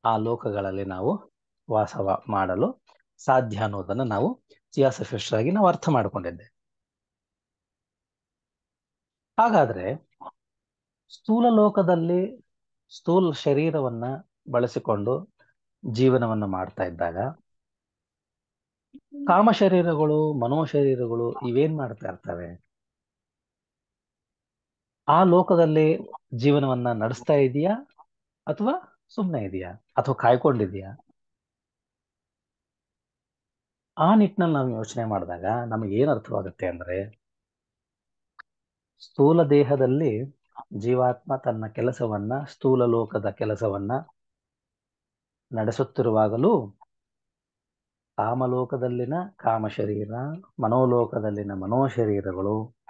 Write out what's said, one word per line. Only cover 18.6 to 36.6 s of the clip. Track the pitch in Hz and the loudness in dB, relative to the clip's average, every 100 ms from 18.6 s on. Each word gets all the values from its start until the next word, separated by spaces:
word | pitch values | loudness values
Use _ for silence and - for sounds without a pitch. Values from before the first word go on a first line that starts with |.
| _ _ _ - _ 285 285 | _ _ _ -20 _ -8 2
ಕಾಮ | 180 220 | 4 4
ಶರೀರಗಳು, | 214 196 180 170 151 151 151 156 | 4 4 4 2 2 2 2 0
ಮನೋಶರೀರಗಳು | 143 117 147 151 147 139 127 117 117 117 - 123 | -2 0 0 0 2 2 0 -2 -2 -4 -4 -2
ಇವೇನ್ | 123 156 156 | 0 0 -2
ಮಾಡ್ತಾ | 127 - 95 | -8 -8 -12
ಇರ್ತವೆ? | 87 - 87 85 87 _ _ _ _ _ _ _ _ _ _ _ _ _ _ _ _ _ _ _ _ _ _ _ _ - | -12 -10 -10 -12 -16 _ _ _ _ _ _ _ _ _ _ _ _ _ _ _ _ _ _ _ _ _ _ _ _ 2
ಆ | 156 | 4
ಲೋಕದಲ್ಲಿ | 185 180 180 175 165 156 156 160 - - _ | 6 6 6 4 6 4 4 2 -6 -20 _
ಜೀವನವನ್ನ | 120 139 143 139 127 120 | 0 2 4 2 0 -2
ನಡೆಸ್ತಾ | 113 113 123 - | -2 -2 -4 0
ಇದೆಯಾ | 147 131 139 170 226 285 _ _ _ _ _ - | 2 4 2 -2 -2 -6 _ _ _ _ _ -8
ಅಥವಾ | 208 214 359 - _ _ | -2 -2 -2 -8 _ _
ಸುಮ್ನೆ | - 185 147 | -6 -4 -4
ಇದೆಯಾ | 98 92 90 95 _ - | -6 -8 -10 -14 _ -4
ಅಥವಾ | - | -2
ಕಾಯ್ಕೊಂಡಿದ್ಯಾ? | 127 117 127 156 123 98 98 95 - _ _ _ _ _ _ _ _ _ _ _ _ _ _ _ _ _ _ _ _ _ _ _ _ _ _ _ _ _ - | 2 4 4 2 2 -2 -6 -12 -18 _ _ _ _ _ _ _ _ _ _ _ _ _ _ _ _ _ _ _ _ _ _ _ _ _ _ _ _ _ 0
ಆ | 160 | 4
ನಿಟ್ಟಿನಲ್ಲಿ | 220 202 - 170 | 6 4 2 0
ನಾವು | 147 127 | 2 0
ಯೋಚನೆ | 110 107 123 | -4 -6 -6
ಮಾಡಿದಾಗ | 110 101 87 87 95 117 120 | -2 -4 -4 -6 -4 -4 -4
ನಮಗೆ | 110 107 | -4 -2
ಏನ್ | 104 143 | 0 2
ಅರ್ಥವಾಗುತ್ತೆ | 117 - 110 95 - | 0 -4 -8 -8 -6